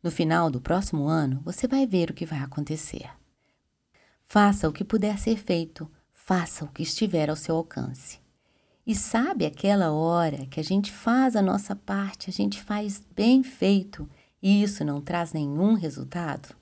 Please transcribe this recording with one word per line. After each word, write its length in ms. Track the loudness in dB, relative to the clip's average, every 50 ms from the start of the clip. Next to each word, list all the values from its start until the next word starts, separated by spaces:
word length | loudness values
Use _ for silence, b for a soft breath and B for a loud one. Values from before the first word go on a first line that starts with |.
| -2
No 80 | -2
final 380 | 0 2 2 4 4 4 4 2
do 100 | 0 -2
próximo 460 | 0 0 0 0 0 -2 -2 0 0
ano, 340 | 2 2 2 2 0 -2 -2 -4
você 240 | -8 -6 -4 -2
vai 200 | 0 2 2 2
ver 240 | 2 2 2 0 0
o 20 | -2
que 120 | -8 -6
vai 140 | -6 -4 -6
acontecer. 720 | -6 -6 -6 -6 -4 -4 -6 -6 -6 -10 -10 -10 -12 -16 -20 _ _ _ _ _ _ _ _ _ _ _ _ _ _ _ b b b b b b b
Faça 460 | _ 4 6 6 6 4 2 0 -2
o 40 | -2
que 100 | -4 -4
puder 340 | -2 0 0 0 0 -2
ser 200 | -2 0 -2 -2
feito, 520 | -2 0 -2 -2 -2 -2 -6 -10 -14 -14 -14 b b b b
faça 520 | _ _ -4 -2 0 0 0 -4 -6 -8 -10
o 40 |
que 160 | -10 -8 -8 -6
estiver 460 | -6 -2 -2 -2 0 2 0 0 0
ao 60 | -2
seu 200 | -4 -4 -2 -2
alcance. 640 | -2 -2 -4 -8 -8 -8 -8 -8 -10 -12 -14 -14 -16 _ _ _ _ _ _ _ _ _ _ _ _ _
E 80 | -4 -2
sabe 520 | -2 -2 0 0 0 0 0 0 -2 -2
aquela 460 | -4 -4 0 2 4 4 4 4 2
hora 540 | 2 2 2 2 2 2 2 2 -2 -4 -8
que 140 | -8 -6 -8
a 40 | -2
gente 280 | 0 0 0 0 -2
faz 440 | -8 -4 0 2 2 4 4 4 4
a 60 | 2
nossa 340 | 2 2 0 -2 -4 -6 -10
parte, 540 | -10 -6 -6 -4 -4 -4 -6 -8 -10 -12 -8
a 40 | -2
gente 280 | -2 -2 -2 -2 -6
faz 420 | -8 -6 -6 -4 -4 -6 -8 -10 -14 -10 -2
bem 280 | 2 4 6 6 6 4
feito 640 | 2 -2 0 4 4 4 4 2 -2 -12 -12 -14 b b b b b b b
e 200 | 4 4 6 6
isso 240 | 6 2 0 -2 -2
não 160 | -2 -2 -4
traz 320 | -4 -4 -2 -2 -2 -2 -2
nenhum 400 | -2 -2 -2 0 2 4 4 4
resultado? 800 | 4 2 -4 -6 -6 -10 -8 -6 -6 -4 -4 -6 -8 -10 -16 -20 _